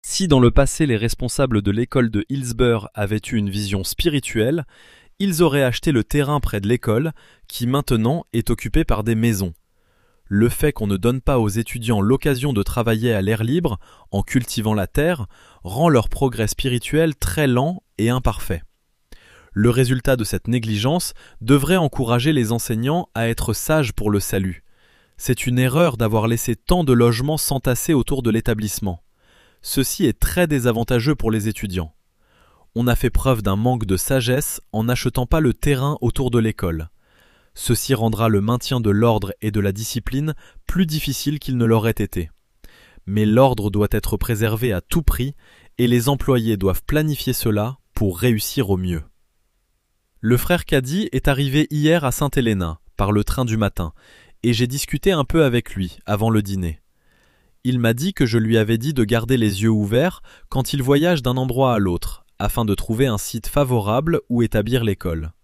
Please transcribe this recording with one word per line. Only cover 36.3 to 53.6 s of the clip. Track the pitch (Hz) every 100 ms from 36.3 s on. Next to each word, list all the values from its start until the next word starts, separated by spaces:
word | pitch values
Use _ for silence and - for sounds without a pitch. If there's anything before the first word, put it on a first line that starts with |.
de | 120
l'école. | 110 - 90 82 80 _ _ _ _ _ _
Ceci | - - 120 -
rendra | 131 113 104 113
le | 104
maintien | 101 120 - 127
de | 113
l'ordre | 101 117 110 98 -
et | 110
de | 104
la | 98
discipline | 98 110 120 - 131 151 147 - - -
plus | 175 180
difficile | 156 - 131 - 147
qu'il | - 127
ne |
l'aurait | 113 113 110
été. | 110 104 - 80 - _ _ - - - - -
Mais | 104 107
l'ordre | 107 135 120 104
doit | 101 104
être | 107 - 107
préservé | - 110 110 107 123
à | 95
tout | - 175
prix | 156 - 131 - _ _ - -
et | 123
les | 123 120
employés | 143 - 127 113 104
doivent | 95 92
planifier | - 151 156 143 -
cela | 123 - 104 110 131 _
pour | - 104 87
réussir | 120 110 - - 104
au | 92
mieux. | 92 82 73 _ _ _ _ _ _ _ _ _ _ _
Le | 110 123
frère | - 175 -
Caddy | 147 127 170 214
est | 131 -
arrivé | 131 139 143 156
hier | 151 151 170
à | 143
Sainte | 120 143 143
Helena, | 117 101 85 80 - -
par | 101
le | 104
train | 104 - 123
du |
matin, | 110